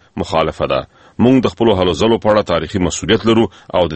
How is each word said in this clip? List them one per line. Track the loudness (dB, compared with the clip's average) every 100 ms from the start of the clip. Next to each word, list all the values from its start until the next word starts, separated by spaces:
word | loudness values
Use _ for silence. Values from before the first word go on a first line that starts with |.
| _ -10
مخالفه | -4 -2 -2 -4 -4
ده. | -4 -6 _ _ 0
موږ | 2 4
د | 0
خپلو | 0 0 2
هلو | 0 0
ځلو | 0 0
په | 0
اړه | 0 0
تاریخي | -4 -4 -4 -4
مسؤلیت | -4 -2 0 2
لرو | 2 0 -4 -4 -2
او |
د | 0